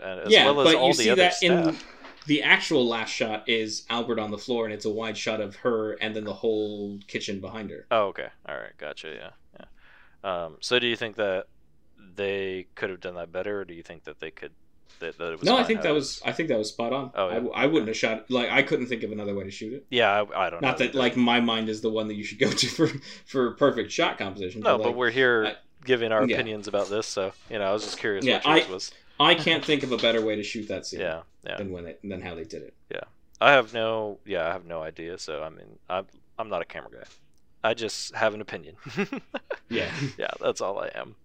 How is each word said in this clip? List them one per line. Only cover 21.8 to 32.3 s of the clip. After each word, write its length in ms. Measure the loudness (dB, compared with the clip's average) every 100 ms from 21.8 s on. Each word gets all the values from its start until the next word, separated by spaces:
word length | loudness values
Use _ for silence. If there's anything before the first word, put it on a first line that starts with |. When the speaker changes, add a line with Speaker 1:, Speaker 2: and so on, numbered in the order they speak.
Speaker 2:
the 80 | -2
one 180 | 0 -2
that 60 | -6
you 80 |
should 160 | -8 0
go 120 | 0
<laughs> 0 |
to 160 | 2 -2
for, 200 | 2 2 0 -12 -20 -4
for 260 | 0 0
perfect 400 | 4 2 2 -2
shot 260 | 0 -2 -2
composition, 440 | -8 -6 -8 -2
Speaker 1:
No, 160 | 2 4
Speaker 2:
but, 60 |
Speaker 1:
but 60 | 2
Speaker 2:
like, 60 | 2
Speaker 1:
we're 140 | 2
here 340 | 6 6 6 2
Speaker 2:
I 80 | -2 -14 -14 2
Speaker 1:
giving 260 | 2 4
our 140 | 4 4
Speaker 2:
Yeah. 80 | 2
Speaker 1:
opinions 320 | 0 -6 -2
about 220 | -2 0
this, 180 | -2 -2
so, 260 | -2 -4 -6 -10
you 80 | -2
know, 60 | 0
I 80 |
was 100 | 0
just 140 | -4 -4
curious 280 | -2 0 2
Speaker 2:
Yeah, 120 | 2 6
Speaker 1:
what 120 | 4
yours 100 | 4
Speaker 2:
I, 20 |
Speaker 1:
was. 180 | -6 -10 -14 -20 2
Speaker 2:
I 160 | 4 4
can't 280 | 4 0 2
think 180 | 0
of 80 | 0
a 60 | 2
better 240 | 2 2
way 120 | 0 -2
to 80 |
shoot 240 | -4 -8 -6
that 180 | -8 -8
scene 140 | -6
Speaker 1:
Yeah, 200 | -4 -6 -12 -14 -10
yeah. 120 | -8
Speaker 2:
than 140 | -6
when 140 | -8 -12
it, 140 | -12
than 180 | -10 -8
how 140 | -8